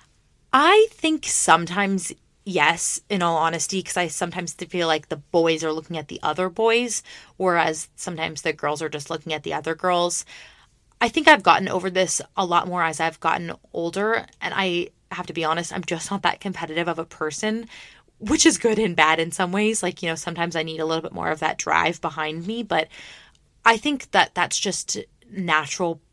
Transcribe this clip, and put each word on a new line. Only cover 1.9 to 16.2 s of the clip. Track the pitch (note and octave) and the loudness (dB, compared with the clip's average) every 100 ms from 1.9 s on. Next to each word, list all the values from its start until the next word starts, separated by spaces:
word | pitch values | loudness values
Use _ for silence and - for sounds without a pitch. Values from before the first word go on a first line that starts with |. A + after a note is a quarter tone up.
| F#3+ - - _ _ | 0 -4 -12 _ _
yes, | - F3 D3 E3+ - - - | -4 2 2 2 -2 -6 -4
in | G3 | -2
all | E3+ E3 | 0 2
honesty, | E3 E3 - F#3+ | 0 0 -4 -4
'cause | F3+ F#3 | -4 -4
I | E3+ | -4
sometimes | - E3+ F3+ F3 | -4 -6 -6 -10
feel | - E3+ F3+ E3 | -10 -6 -2 0
like | D#3 - | 0 -2
the | D3+ | -12
boys | - F3 E3 D#3+ | -2 2 4 2
are | D#3+ | -2
looking | D#3 D#3 E3 | -4 -6 -10
at | D3 | -10
the | - | -4
other | D3+ D3+ F#3 | -2 -2 -4
boys, | F3 A3+ A#3 A#3+ - - - - - | 0 2 2 0 -6 -10 -20 -16 -2
whereas | F#3 E3+ D#3+ D#3+ - - | 2 2 2 -2 -10 -12
sometimes | - D#3+ D#3+ D3+ | -10 -6 -6 -4
the | E3 | -6
girls | D#3 D3 D3+ | -4 -4 -4
are | D#3 | -6
just | D3+ C#3 | -8 -8
looking | E3 D#3+ | -8 -6
at | D3+ | -6
the | - | -6
other | D3+ D#3 D#3+ | -6 -4 -2
girls. | F#3 F3 F3 - - - - - _ _ _ - | 2 2 2 -2 -8 -16 -20 -20 _ _ _ -2
I | A#3 | 0
think | E4 D#4 | 4 6
I've | C#4 | 8
gotten | F3+ - F#3+ | 8 4 4
over | F#3 F#3 | -4 -2
this | F#3 F3 - - - | 0 0 -2 -6 -4
a | F3+ | 2
lot | F3 F3+ | 2 0
more | F3+ | 0
as | D#3+ D#3+ | -2 0
I've | E3 D#3+ | -2 0
gotten | E3 F3+ E3+ - _ | -2 0 -4 -12 _
older, | F3 E3+ F#3+ G#3+ A3+ - - | -6 -4 -2 0 -2 -4 -10
and | F3+ G3+ | -6 -2
I | F#3+ F3 - _ - | -2 -2 -4 _ -16
have | - F3+ | -12 -8
to | |
be | D#3+ | -4
honest, | D#3 E3 E3 | -2 -2 -4
I'm | F#3 | -8
just | E3 E3 - | -6 -8 -6
not | G3 | -2